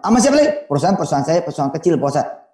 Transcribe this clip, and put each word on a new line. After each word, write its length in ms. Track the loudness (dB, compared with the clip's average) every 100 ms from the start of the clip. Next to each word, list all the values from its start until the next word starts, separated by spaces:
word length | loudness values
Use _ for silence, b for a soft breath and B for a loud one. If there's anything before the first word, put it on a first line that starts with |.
Sama 160 | 2 2
siapa 160 | 4 4
lagi? 120 | 2 0 -4
Perusahaan, 300 | -2 0 0
perusahaan 280 | 0 -2
saya 160 | 0 0
perusahaan 320 | -2 -4 -4
kecil, 220 | -2 0 0
Pak 120 | 0
Ustadz. 240 | -2 -4 -8 _